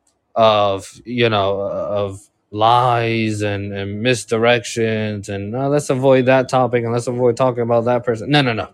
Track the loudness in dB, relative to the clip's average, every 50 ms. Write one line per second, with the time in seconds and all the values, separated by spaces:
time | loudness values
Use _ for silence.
0 | _ _ _ _ _ _ 0 2 4 4 4 4 2 2 0 -2 -6 -12 -20 -20
1 | -14 -8 -2 0 0 2 2 2 0 0 -2 -2 -4 -6 -6 -6 -6 -4 -4 -4
2 | -4 -4 -6 -10 -16 _ _ _ _ _ -2 2 4 4 4 4 4 2 2 0
3 | 0 -2 -2 -2 -2 -2 -2 -2 -4 -4 -4 -4 -6 -8 -8 -8 -8 -8 -6 -4
4 | -2 0 -2 -2 -2 -4 -2 2 2 4 2 2 0 -4 -4 -2 -2 0 0 -2
5 | -2 -4 -6 -6 -8 -8 -8 -8 -6 -6 -6 -4 -2 0 0 0 0 0 -2 2
6 | 4 4 4 4 6 4 4 2 2 2 0 0 0 2 0 0 -2 0 -2 -2
7 | -4 -4 -2 0 2 2 2 2 0 0 0 0 0 0 0 0 2 2 0 0
8 | 0 -2 -4 -4 -2 0 0 2 2 0 -2 -4 -6 -10